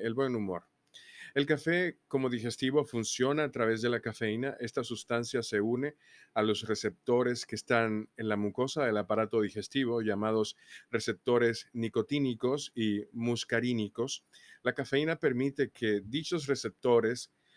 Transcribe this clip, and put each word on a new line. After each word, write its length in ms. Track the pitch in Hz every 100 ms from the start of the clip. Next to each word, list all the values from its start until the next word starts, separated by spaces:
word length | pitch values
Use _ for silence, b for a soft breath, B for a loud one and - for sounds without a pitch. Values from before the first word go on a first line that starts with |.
el 120 | 110
buen 200 | 117 135 120
humor. 300 | 101 87 - _ _ B B B B
El 100 | 139
café 540 | 143 147 160 175 180 - -
como 220 | 135 131
digestivo 540 | 120 117 - 131 147
funciona 600 | 131 117 107 - 127 151
a 60 | 147
través 320 | - 113 113
de 80 | 120
la 100 | 117
cafeína. 560 | 117 110 110 110 135 -
Esta 220 | 120 -
sustancia 600 | 120 113 - 117 117 127
se 180 | 113 104
une 340 | 107 117 143 - B B B
a 100 | 110
los 240 | 107 104 110
receptores 800 | 107 107 - - 123 123 120
que 100 | -
están 540 | 107 - 120 113 107 110 -
en 120 | 110
la 80 | 104
mucosa 500 | 104 107 135 156 127
del 100 | 104
aparato 460 | 98 110 110 113
digestivo, 580 | 104 107 101 135 123 117
llamados 560 | 107 101 107 110 107 - B B B
receptores 760 | 113 113 104 - 120 117 113 -
nicotínicos 1000 | 120 113 117 104 143 135 113 127 143 -
y 300 | - 110 104 107
muscarínicos. 1120 | 117 117 117 - 117 123 117 104 - 123 - _ B B B
La 100 | 123
cafeína 440 | 120 131 139 156 165
permite 540 | 147 123 139 139 127
que 300 | - 113 104
dichos 440 | 101 143 156 175 139
receptores 840 | 135 107 - 127 117 110 123 - b b